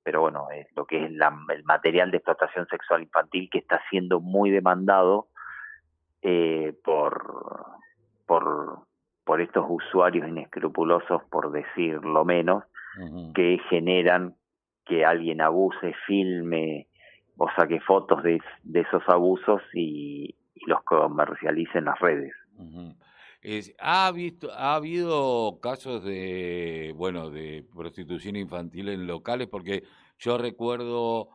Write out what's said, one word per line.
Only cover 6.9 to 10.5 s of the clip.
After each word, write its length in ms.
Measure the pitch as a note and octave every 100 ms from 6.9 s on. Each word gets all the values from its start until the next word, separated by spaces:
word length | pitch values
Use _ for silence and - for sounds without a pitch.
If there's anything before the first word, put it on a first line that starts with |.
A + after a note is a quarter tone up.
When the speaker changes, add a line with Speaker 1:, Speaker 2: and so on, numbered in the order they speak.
| D#2 D2 - - - - - - - - _ _ _ -
Speaker 1:
por, 580 | E2+ D#2+ D2+ D#2 D#2 _ _ _ _
por 180 | - D#2+
estos 240 | E2+ F#2 D#2+
usuarios 600 | E2+ - F#2 F2+ F2 D#2
inescrupulosos, 920 | E2 -